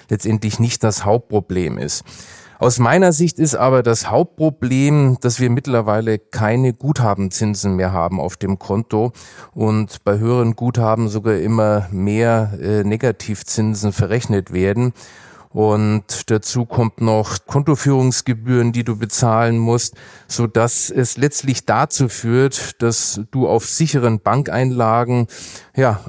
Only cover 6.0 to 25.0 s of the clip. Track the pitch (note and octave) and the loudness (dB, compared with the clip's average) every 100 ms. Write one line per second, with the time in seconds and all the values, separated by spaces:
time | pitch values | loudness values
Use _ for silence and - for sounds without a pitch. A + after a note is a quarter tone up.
6 | A2+ G#2+ - - G#2+ A#2+ C3 A2+ C3+ D3+ | 0 -2 -4 -2 0 2 0 0 -2 2
7 | A2+ G2 G2 - G#2+ G2 G2+ F#2 F#2 F2+ | 2 2 -2 -2 -2 -2 -2 0 0 0
8 | E2+ F2+ D#2 - G2 F#2+ - G2+ A2+ G#2+ | -2 -2 -6 -6 -4 -4 -2 -4 -2 -2
9 | A#2+ - - - - - A2 G#2+ G#2 - | -2 -4 -20 -20 -18 -4 0 0 -2 -4
10 | - G2+ A2+ B2 A#2 A2+ A#2+ A#2+ A2+ A2+ | -2 0 2 2 0 0 -2 0 2 2
11 | A2 G#2+ G#2+ G2+ F#2 A2+ G#2+ G#2 F2+ G2 | 0 -2 0 0 0 2 2 2 -2 -2
12 | G2 G#2+ A#2 A2+ G#2+ G2+ D#2 G#2+ G2+ A2 | 0 2 2 2 0 -4 -2 0 0 0
13 | B2+ G#2+ - G#2 - - A2 G#2 G#2 - | 0 -2 -6 -10 -6 -2 -2 0 -2 0
14 | G2 A2+ - G2+ F2+ F2+ F#2+ G2+ B2 - | 0 0 0 -2 0 0 0 2 0 -2
15 | - - - - - G#2+ G#2+ G#2+ G#2+ G#2+ | -18 -20 -20 -20 -10 0 2 2 2 0
16 | - - - A2 - B2+ A#2 - A2+ - | -4 -12 -2 -2 0 -4 -2 0 0 0
17 | A2+ A2 G#2+ - - C#3+ C#3+ C#3+ C#3+ C3+ | 0 2 0 -6 -2 -2 0 0 2 2
18 | C3 A#2+ - A2+ A#2 B2 A#2 A#2 A#2 G#2+ | 2 0 -4 -6 0 0 2 -2 -4 -4
19 | A2 - B2 A2+ A#2 A#2 A#2 A#2+ - - | -4 0 2 4 2 2 2 0 -2 -10
20 | - - _ - A#2 A2+ A#2 - - - | -20 -20 _ -4 0 2 2 0 -2 -2
21 | A#2+ - C#3+ - C3+ C3 - A2 D3 - | -2 0 -2 -2 -4 -4 0 0 0 0
22 | B2+ - A#2 B2 C3+ - - - A#2 A2+ | -2 -2 0 2 2 -2 -10 -4 -2 -2
23 | - - G#2+ C3+ A2 A2 - - D#3+ C#3+ | -4 -6 -6 -2 0 0 0 -2 0 2
24 | A#2+ A2 - A#2+ C#3 F#2+ C3 B2 A2+ A2+ | 0 0 0 0 0 -2 -2 0 2 2